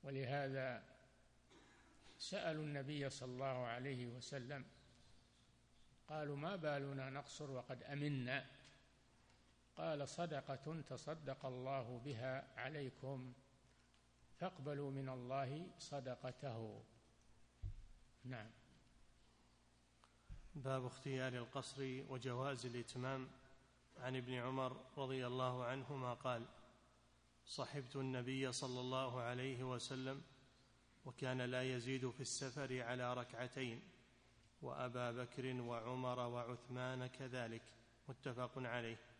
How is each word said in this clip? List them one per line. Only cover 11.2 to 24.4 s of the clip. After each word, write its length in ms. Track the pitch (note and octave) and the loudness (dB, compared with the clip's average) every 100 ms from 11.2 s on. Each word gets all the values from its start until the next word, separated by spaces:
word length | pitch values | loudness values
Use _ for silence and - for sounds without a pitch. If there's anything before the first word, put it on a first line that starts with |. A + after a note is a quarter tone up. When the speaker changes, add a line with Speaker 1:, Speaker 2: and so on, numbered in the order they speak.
| D3 C3+ C3+ | -2 -2 0
Speaker 1:
الله 520 | B2+ C3 C3+ A#2+ B2 | 0 0 2 0 -2
بها 560 | B2+ A#2 B2+ C3 - - | -2 0 0 0 -2 -4
عليكم، 720 | B2+ D#3 C3+ - C3 C#3 B2+ B2 - - - - - - - - - - | -2 0 -2 -2 -4 -2 -4 -10 -18 -20 -20 -20 -20 -20 -20 -20 -20 -4
فاقبلوا 500 | F3+ F3+ C#3 C#3+ C#3+ | -4 -2 -2 0 0
من 180 | C3+ C3+ | 0 0
الله 600 | B2+ B2 C3+ C3 D3 F#3 - | -2 0 2 2 0 -4 -8
صدقته". 1040 | - C#3+ B2+ B2 C3 B2 C#3+ A2+ A2 G#2+ A2 - - - - - - - - - - - - - | -4 -4 -2 -2 -4 -2 -2 0 -2 -4 -12 -20 -20 -20 -20 -20 -20 -4 -2 -2 -8 -14 -18 -14
نعم. 260 | B2 B2 G#2+ - - - - - - - - - - - - - - - - - - - - | -8 -6 -8 -12 -20 -20 -20 -20 -20 -20 -20 -20 -20 -20 -20 -20 -20 -20 -20 -20 -10 -10 -8
Speaker 2:
باب 320 | D#3 C3 C3 B2+ | -4 2 2 2
اختيار 460 | - - C3 C3 | -2 0 2 2
القصر 680 | B2+ A#2 C3 C3 C#3 C3+ B2+ C#3 | 0 -2 -4 -4 -2 -2 -2 -2
وجواز 580 | C3 B2+ B2 C3+ C3 B2 | -2 0 2 2 2 -2
الإتمام. 640 | A#2+ A#2 B2+ B2+ C3+ C3 - - - - - - - | -2 -2 0 2 0 -2 -10 -18 -20 -20 -20 -20 -6
عن 200 | B2+ C3 | 0 0
ابن 160 | B2 | 0
عمر 520 | B2+ | 0